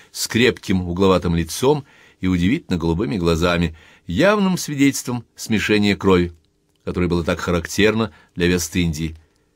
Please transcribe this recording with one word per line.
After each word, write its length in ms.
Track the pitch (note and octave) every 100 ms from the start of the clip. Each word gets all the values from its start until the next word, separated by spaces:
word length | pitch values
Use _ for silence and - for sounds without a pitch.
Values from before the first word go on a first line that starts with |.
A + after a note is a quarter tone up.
| -
с 160 | - -
крепким 540 | A2 A#2+ A2+ - F#2+ F2+
угловатым 460 | F2 G2 F#2 F#2 E2+
лицом 500 | E2 - B2+ D3+ - _ - _
и 60 | F#2
удивительно 540 | F#2 F2+ D#3 - F2+
голубыми 380 | E2 E2 G#2+ G#2
глазами, 600 | E2+ E2 F2 E2+ E2+ D#2+ - _ -
явным 500 | F2 F3+ G#3+ F#3+ F3+
свидетельством 680 | - D3 C#3 C3 - B2 - -
смешения 600 | - G#2+ F2+ G#2+ G2+ F#2+
крови, 380 | G2 F#2 E2+ - _ _ _ _
которое 240 | - F2 F2+
было 160 | F2
так 160 | E2+ F2+
характерно 720 | - F2 E2 - G#2 G#2+ A2 - _ -
для 120 | F2
Вест-Индии. 680 | F2+ - F#2+ F2 D2+ D#2+ D#2+ _ _ _